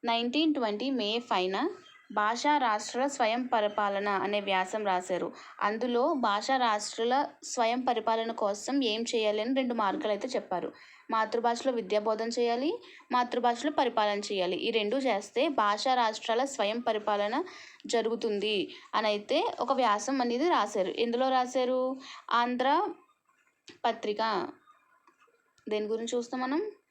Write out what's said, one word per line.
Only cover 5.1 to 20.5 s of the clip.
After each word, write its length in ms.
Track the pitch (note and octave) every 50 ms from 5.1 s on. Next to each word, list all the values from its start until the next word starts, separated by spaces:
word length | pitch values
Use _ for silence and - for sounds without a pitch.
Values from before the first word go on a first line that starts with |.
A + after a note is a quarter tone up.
| F#3+ F3 - - - - - - - -
అందులో 540 | - G#3 G#3+ A3+ A3+ B3 A#3+ A#3+ B3 D4+ E4+
భాషా 420 | C#4 A#3+ A3 G3+ G#3 A3+ - C4+
రాష్ట్రాల 720 | C4 B3 A#3 G#3+ G#3+ G#3 - - - A3+ A#3 B3 C4+ D4 - - _ -
స్వయం 360 | - - - A#3+ A3+ A#3 B3
పరిపాలన 520 | B3+ B3 A#3+ A3+ A3 - A3+ A3+ A3+ A3+ A3+
కోసం 520 | - A3+ G3+ G3+ G#3 - - C4 C#4+ C4+
ఏం 200 | A3+ G#3 A3 A#3 A#3 -
చేయాలి 260 | A#3 A3 G#3+ G#3 G#3+
అని 140 | G#3+ A#3 C4+
రెండు 200 | C4 C4 B3 A#3+
మార్గాలు 340 | A3+ G#3+ G3 F#3 - - G#3+
అయితే 200 | G#3 G3+ G3+ C4+
చెప్పారు. 440 | - A3+ - - F#3+ F3 - - - - - - - - - _
మాతృభాషలో 600 | A3+ A3 A3 G#3+ G#3+ A#3 A3+ A#3+ A#3+ A#3+ - C4+ B3
విద్యాబోధన 560 | A#3 G#3+ F3+ G#3 G#3 G#3 A3 A3 A3 A3+ A#3
చేయాలి, 500 | A#3 B3+ A#3+ A#3 A#3 A#3+ C4 D#4 A4 A#4+ - - - - - _ B3
మాతృభాషలో 580 | B3 B3 A#3+ - A#3+ B3 B3 A#3+ A#3 B3 D4
పరిపాలన 480 | D4+ - C#4+ A#3+ A#3 A#3 G#3+ G#3 G#3 G3+
చేయాలి. 380 | G3+ - G#3+ G3 F3+ F3 F#3
ఈ 140 | E3+ - A3
రెండు 260 | G#3+ A3 G#3 G3+ G#3+
చేస్తే 520 | C#4 C4 C4 A3 G3 G3+ - - A#3 C4+ E4
భాషా 460 | C#4 B3+ G#3+ G#3 G#3 G#3+ - C4+ C4
రాష్ట్రాల 500 | B3+ A#3+ A3 A3 A3 - - A3+ A3+ C4
స్వయం 360 | C#4 C4+ - G#3+ G3+ A3 A#3+
పరిపాలన 640 | A#3+ A#3+ A3 G#3+ G#3+ G#3+ G#3 G3+ G3+ G#3 A3+ C#4 F#4 F#4 - - - - - - -
జరుగుతుంది 880 | D4 - A#3 A3 A3 A3+ A3+ A3+ A#3 G#3 G3+ G3 G#3+ G#3+ G3 E3 - - - - - -
అని 120 | G#3+ G#3+
అయితే 400 | G#3+ G#3 G#3 G#3 - B3+ D4+ G4 A#4 - -
ఒక 120 | B3+ A#3+ C#4
వ్యాసం 480 | B3+ C4 A3+ G3+ G#3 - - C4+ C4+
అనేది 280 | B3 A#3+ A#3 B3 D4
రాశారు. 400 | F4+